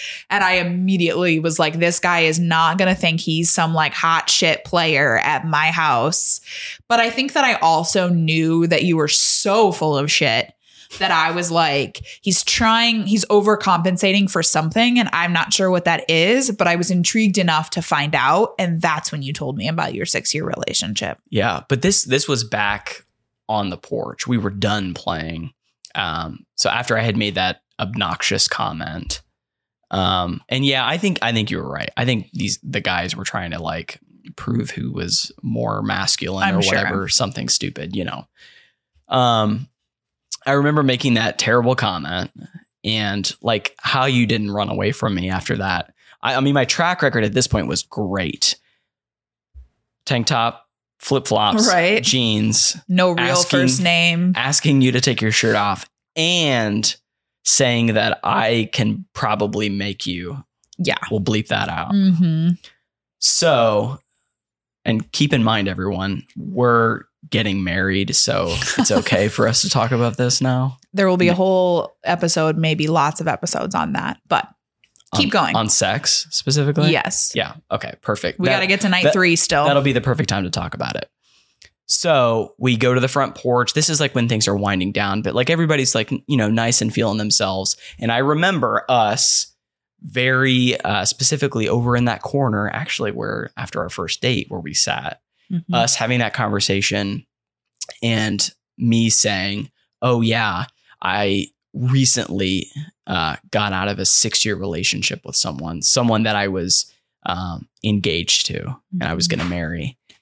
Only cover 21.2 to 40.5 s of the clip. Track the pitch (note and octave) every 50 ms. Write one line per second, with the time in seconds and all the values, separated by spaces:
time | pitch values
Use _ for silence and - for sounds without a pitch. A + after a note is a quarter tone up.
21.2 | _ - - G#2+ F#2+ A2+ E2+ C#2 - - C#3 A#2+ - F#3+ G3 - - - - D3+
22.2 | - - C#3 A#2 A2+ A2 A2 G#2 G#2 G2+ G#2 G2+ - - - - - _ _ _
23.2 | _ _ _ _ _ - A2 G#2 G2+ F#2 F2+ - - - - - - - - -
24.2 | - B2 B2 A2+ G2+ G2 G2+ G2 G#2+ G2+ G#2 G#2 F#2+ F2+ E2+ - - - E2+ D#2
25.2 | D#2 E2 E2 D#2+ E2 - _ _ _ _ _ _ - - - - G2 E2 D#2+ E2+
26.2 | E2 D#2+ - - - _ _ - - - - A#2 B2 - A2+ A2 A#2 A2+ G2+ A2+
27.2 | G#2+ G#2 E2+ F#2 F#2 F#2 - - _ _ _ - - F#2+ A2 G2+ G2 D#2+ F2 -
28.2 | - - G2+ G2 - - - - G#2 - - D#2+ - D#2+ D#2 F2 - - - -
29.2 | _ _ _ _ _ _ _ _ _ _ _ _ _ - - F#2+ F#2 F#2 F#2 F#2
30.2 | F2+ F2 F2 - - - B2+ C3 C#3 C#3 C3+ C3 B2 B2 D#3 F3 G#3 G3 F3 -
31.2 | A2+ A#2 A#2 A2 G2+ - - - - C2 C#2+ - - - - - A#2+ C3 B2 G#2
32.2 | F#2 - - - - F#2+ - - - D3 - G2+ - G2 F2+ E2+ F2 F#2 - F#2
33.2 | F#2+ - - G2+ F2+ E2+ E2+ E2+ E2 D#2+ D#2+ E2+ - - - - _ _ _ _
34.2 | - - - - - - A#2+ A#2 - - - - A#2 B2 A#2 - - - - -
35.2 | - - - - - A#2 A2 A#2 A#2 A2 G#2+ G#2 G#2+ G#2 G2 F#2+ F#2+ - - -
36.2 | - F2 F#2+ F#2+ F#2+ G2 F#2 - - - - B2 G2+ - - G2 - - - -
37.2 | A#2+ G2+ - - - - - - - - - - D2+ F2+ F#2+ G2+ F2 - - -
38.2 | - _ _ _ - - - - _ _ _ _ _ _ _ _ _ - - B2+
39.2 | B2 A#2+ A#2 A2 G#2+ G#2 G#2+ B2 C3+ - _ _ _ _ _ _ _ _ _ _
40.2 | _ - - - - C3+